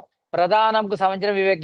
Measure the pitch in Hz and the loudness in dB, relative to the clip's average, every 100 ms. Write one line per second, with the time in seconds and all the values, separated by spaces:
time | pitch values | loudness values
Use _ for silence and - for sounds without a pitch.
0 | - _ _ 165 175 214 220 220 208 196 | -6 _ _ -2 2 2 2 0 -2 -2
1 | 190 190 202 196 190 180 | -2 -2 -2 0 0 0